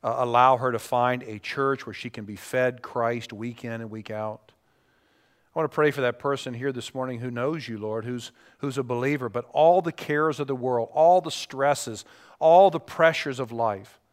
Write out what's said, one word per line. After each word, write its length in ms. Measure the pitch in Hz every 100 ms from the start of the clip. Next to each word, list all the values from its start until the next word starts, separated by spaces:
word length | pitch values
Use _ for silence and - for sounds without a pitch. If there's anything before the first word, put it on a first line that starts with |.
uh, 140 | 226 123
allow 400 | 123 120 127 127
her 140 | 127
to 60 | 117
find 440 | - 123 123 123
a 160 | 127 107
church 480 | - - 139 135 -
where 80 |
she 160 | 101 123
can 160 | - 104
be 100 | 101
fed 460 | - 127 127 123
Christ 500 | - 127 117 120 113
week 320 | 101 117 117
in 160 | 123 113
and 100 | 113
week 200 | 110 104
out. 420 | 107 107 110 _ _ _ _ _ _ _ _ _ _ _
I 40 | -
want 120 | 151
to 40 |
pray 160 | - 151
for 120 | 135
that 160 | 127 120
person 340 | 143 139 -
here 200 | 117 135
this 220 | 127 -
morning 260 | 131 127 120
who 100 | 127
knows 360 | 120 131 160 123
you, 120 | 110
Lord, 260 | 107 110
who's, 260 | 117 123 113 _ _ _
who's 180 | 143 127
a 60 |
believer, 480 | 120 120 131 147 123
but 180 | 107 -
all 280 | 143 156 180
the 120 | 170
cares 460 | - - 147 156 147
of 80 | 139
the 80 |
world, 360 | 131 127 123 113
all 300 | - 160 180
the 80 | 165
stresses, 760 | - - 135 139 143 - 107 - - - -
all 300 | 160 170 196
the 100 | 165
pressures 580 | - - 165 156 147 127
of 140 | 123
life 480 | 117 117 98 95 _ _